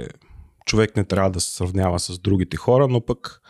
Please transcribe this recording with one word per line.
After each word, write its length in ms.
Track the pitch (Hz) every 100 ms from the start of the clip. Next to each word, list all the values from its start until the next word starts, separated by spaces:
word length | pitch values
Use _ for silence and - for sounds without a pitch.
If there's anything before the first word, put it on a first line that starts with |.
| 62 - _ - - _ -
човек 300 | 107 107 -
не 80 |
трябва 280 | 95 95 95
да 80 | 90
се 160 | - -
сравнява 440 | 92 92 92 87
с 200 | - 87
другите 380 | 98 98 90 80
хора, 300 | - 123 139
но 140 | 123
пък 400 | - 120 - - _